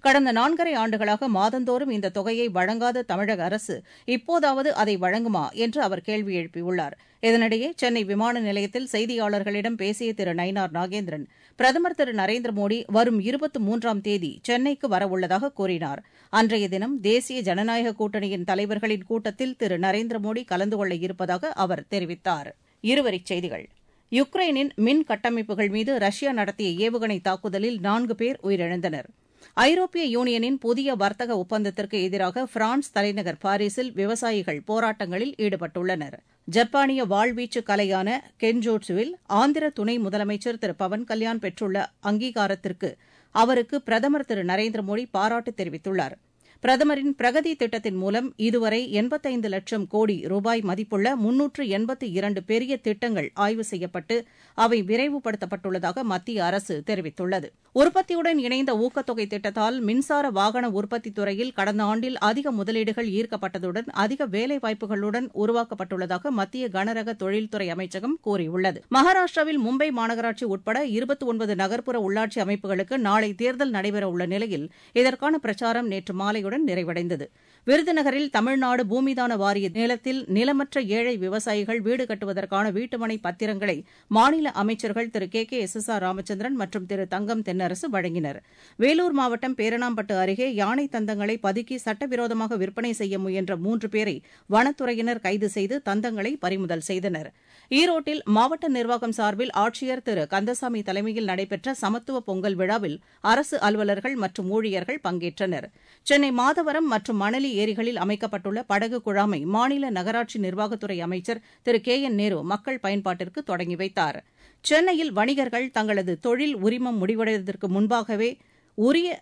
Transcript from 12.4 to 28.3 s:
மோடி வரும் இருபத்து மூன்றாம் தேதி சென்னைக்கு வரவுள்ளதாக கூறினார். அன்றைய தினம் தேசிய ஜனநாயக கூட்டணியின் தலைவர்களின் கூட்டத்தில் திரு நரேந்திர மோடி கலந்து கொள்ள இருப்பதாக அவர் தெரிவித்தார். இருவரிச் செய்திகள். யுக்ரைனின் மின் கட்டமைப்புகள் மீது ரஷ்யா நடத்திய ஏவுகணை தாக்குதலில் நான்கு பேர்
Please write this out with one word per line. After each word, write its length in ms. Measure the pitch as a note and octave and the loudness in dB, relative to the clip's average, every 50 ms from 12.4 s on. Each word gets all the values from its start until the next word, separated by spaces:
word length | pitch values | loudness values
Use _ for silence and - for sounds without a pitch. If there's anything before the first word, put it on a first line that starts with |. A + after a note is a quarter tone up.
| A#3+ A#3 | -2 -2
மோடி 260 | G#3+ G3+ G3+ G3+ A3 A#3+ - - | -2 0 0 0 0 -2 -2 2
வரும் 300 | G3+ A3 A#3+ B3 A#3 G#3 | 4 4 4 6 4 2
இருபத்து 380 | F#3+ A3+ B3+ C#4 D4+ D4 - C4+ | 0 0 -2 0 -2 -2 -2 0
மூன்றாம் 400 | G#3 G3 A3+ A#3 A3+ A#3 A3 G3+ | 0 0 0 0 0 0 -2 0
தேதி 300 | G3 G#3+ G#3 G3+ E3+ D3 - - | 0 0 -2 0 -2 -4 -6 -8
சென்னைக்கு 440 | _ - A#3+ B3 C4 C#4+ C#4+ C#4 - B3 | _ 0 0 2 2 0 0 0 0 0
வரவுள்ளதாக 640 | G3+ F#3 G3+ F#3+ F#3 F#3 F#3 D#3 F#3 G3 B3 C#4+ | 2 2 2 0 0 0 0 0 0 0 0 -2
கூறினார். 480 | C#4 - G3 F#3 F3+ E3 E3 C#3 C#3 - - _ _ - - _ | -2 -2 -2 -2 0 -2 -2 -4 -6 -8 -12 _ _ -20 -12 _
அன்றைய 360 | - G#3+ A3+ A3 A3+ G#3+ G3+ F#3 | 2 2 4 4 2 0 0 0
தினம் 280 | F#3 F#3+ G#3 B3 C#4+ B3+ | 0 -2 -2 -2 -4 -2
தேசிய 400 | F#3 G#3 A3 B3 B3+ - C4 B3+ | 2 4 4 4 2 0 -6 -4
ஜனநாயக 520 | G#3+ F#3+ F3 F#3 G#3+ A3+ A#3 A#3 A#3 A#3 G#3+ | 0 0 0 0 0 0 0 0 0 -2 -2
கூட்டணியின் 540 | G#3 A3 G#3 G3+ G#3+ G3 G3 G3 F#3 F3+ F#3+ | -2 -4 -2 -2 -4 -2 -2 -4 -4 -2 -2
தலைவர்களின் 580 | F#3+ G3 G#3 G3+ G#3+ G#3 A3+ A3 G#3+ F#3+ F#3 | 0 0 0 -2 -2 -2 0 -2 -2 -2 -2
கூட்டத்தில் 500 | _ A3+ A3+ G#3+ A3 G3+ - B3+ C4 B3+ | _ -4 -2 -2 -4 -4 -4 -4 -4 -2
திரு 220 | _ A#3+ G3 F3+ E3+ | _ -2 -2 0 0
நரேந்திர 400 | F#3 F#3+ F#3+ G#3 A#3 A#3 A#3 A3 | 2 2 2 0 0 -2 -4 -2
மோடி 240 | G3+ G#3+ A3 A#3+ B3 | -2 -2 -4 -4 -4
கலந்து 340 | - F#3 F3+ G3 G#3 A3 G3+ | -2 -2 0 0 0 0 0
கொள்ள 160 | G3+ F#3+ F3 E3+ | 0 -2 -2 -2
இருப்பதாக 540 | F3 F#3 F#3 F3+ F#3 F3+ F3+ F3+ D4+ D#4+ - | -4 -4 -4 -4 -2 -2 -2 -2 -2 -4 -2
அவர் 300 | - G3 F3+ F#3 D3 C#3+ _ | -2 0 0 0 -4 -4 _
தெரிவித்தார். 600 | G3+ G3+ F3+ D#3+ F3 - _ F#3 F3 - F#3+ G3 - _ _ _ _ _ - | -4 -4 -4 -4 -8 -6 _ -2 -2 -2 -4 -12 -16 _ _ _ _ _ 0
இருவரிச் 460 | G#3+ B3+ C#4+ C#4 A#3 G3 F3 F3+ - | 2 2 4 4 2 -2 -2 -4 -4
செய்திகள். 360 | F#3+ F3 F3 E3+ A#2 E2 - - _ _ _ _ _ _ _ _ | -4 -4 -4 -4 -8 -8 -10 -14 _ _ _ _ _ _ _ _
யுக்ரைனின் 600 | A#3 B3 C#4 - - F#4 F#4 E4+ C#4+ C4 C#4 C#4+ - - | 2 2 2 2 2 0 2 2 2 0 0 -2 0 0
மின் 260 | G#3+ A3+ C#4 D#4 D4+ | 2 4 4 4 2
கட்டமைப்புகள் 680 | - A3 G#3 - A#3+ A#3 A3+ G#3+ A3 G#3 F#3+ G#3+ G3+ | 2 -2 -2 0 -2 -2 -2 -4 -4 -2 0 0 0
மீது 220 | G3 A3 A3+ B3 C#4 A#3+ | 0 -2 0 0 0 2
ரஷ்யா 340 | G3+ G3 G3+ - C#4+ C#4 | 0 0 0 0 -2 -2
நடத்திய 380 | B3+ A3+ G3+ G3+ - - G#3+ F#3 E3+ F3 | 0 0 -2 -2 -2 -4 -2 -2 0 0
ஏவுகணை 400 | G#3+ A#3 A3+ A#3 A3+ A3 G#3 F3+ | 0 0 0 0 -2 -2 -2 -2
தாக்குதலில் 600 | - G3 F#3 F#3 - G#3+ F3+ G3 G#3 A#3 A#3+ G3+ | 0 -2 -2 -2 -4 -4 -2 -2 -2 -2 -2 -2
நான்கு 360 | F3 G3+ G#3 A#3 B3 A3 A3+ | 0 0 2 2 0 -2 -2
பேர் 240 | - A3+ G#3+ | -2 -2 -2